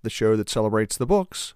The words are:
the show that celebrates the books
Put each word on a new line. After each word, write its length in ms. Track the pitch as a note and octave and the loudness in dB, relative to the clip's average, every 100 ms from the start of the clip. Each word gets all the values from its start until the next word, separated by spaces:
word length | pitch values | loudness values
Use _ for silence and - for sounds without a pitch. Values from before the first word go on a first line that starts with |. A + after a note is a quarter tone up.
the 80 | A2 | -8
show 260 | - A2 A2 | 0 2 2
that 140 | G#2 | 0
celebrates 480 | - G#2+ G#2+ G#2+ - | -2 0 0 -2 -4
the 80 | B2+ | 0
books 480 | G3+ F#3 - - | 0 0 -8 -12